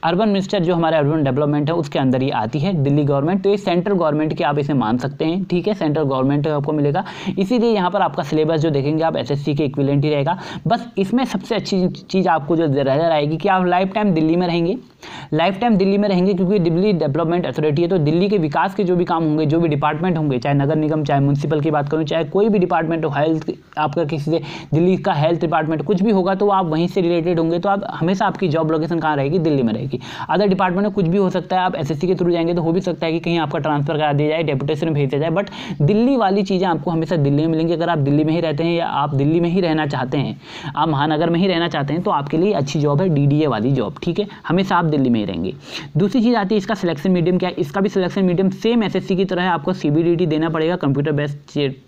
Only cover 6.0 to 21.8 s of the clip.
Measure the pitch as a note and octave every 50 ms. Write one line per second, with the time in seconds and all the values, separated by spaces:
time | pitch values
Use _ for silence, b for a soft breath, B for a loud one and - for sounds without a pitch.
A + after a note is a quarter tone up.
6 | D#3 C#3 C3+ C3 B2+ C3+ C#3+ D3 C#3+ D#3 D3+ D3 C#3+ D3 D3+ D3+ C#3+ D3 C#3+ F3+
7 | F#3+ B B B B B F#3 - G3 F#3+ B3 B3 G#3+ A#3+ A3+ G#3 F3+ F3+ F3+ G3+
8 | F#3 D#3+ C#3+ - E3 - D#3+ D#3 D#3 D3+ E3 D#3+ D3 E3 D3 C#3 C3 C#3+ D#3 D#3
9 | D#3+ E3 - C#3+ - - C#3+ C#3+ C#3+ - D3 C#3+ D#3 C#3 B2 C#3+ C#3 C3+ C#3+ C#3+
10 | C#3 D3+ D3+ C#3+ C#3 D#3 F3 F#3 B B B B B D#3 A3 A#3 A#3+ - - -
11 | G3 F#3+ A3 B3 C4+ - - G3 - - A#3 G3+ - - G3+ F#3+ F3+ F3+ - -
12 | - - - F#3+ F3+ F#3 E3 D#3 D3 D3 F3 D#3+ E3+ D3+ C3+ C#3 C#3 C#3 C3 C#3+
13 | E3 E3+ D#3+ D3+ D3 D3 D#3 D#3+ - G3+ F#3+ F#3 F#3 F3+ F3 F3+ F#3+ F#3+ F#3+ A3
14 | G#3+ G3+ F3 D#3+ D#3+ D#3 E3 F3 F3+ E3+ E3 E3+ E3 E3+ G#3+ - - - - B
15 | B B B B B B - D3+ E3 F#3 G3 F#3+ A#3 A#3+ A3+ F3+ G3 F#3+ G3 G3+
16 | G#3 G#3 G3 F3+ F3+ F#3+ G#3 F3 F#3+ F3 G#3 G#3 E3 E3+ D#3+ E3+ F#3+ G#3+ G3+ E3
17 | D#3 D3 C3+ D#3+ E3+ D#3+ E3+ F3+ E3+ C#3 B2+ - D3+ D3+ D3 D3 E3+ E3+ F#3+ F#3
18 | D3 D3 D#3 E3+ F#3 G3+ G#3 G3+ D#3 D3+ D3 E3+ E3+ G3 F#3+ - G#3 F3 F3+ E3+
19 | F3+ E3+ F3 E3 E3 D#3 D3+ D#3 D#3 D3 D3 E3 F3 E3 D3 C#3+ D3 D3+ D#3 D3
20 | E3+ F#3 F3 D#3+ D#3 D3 C3 B2 A#2 C#3+ C#3+ C#3+ C#3+ C#3 D#3+ D#3 D#3 D3+ D#3 D#3
21 | D3+ C#3+ C#3+ C#3 C#3 C#3+ C#3+ C#3 C#3+ D3+ D#3 D3+ C#3+ D#3+ D3 D3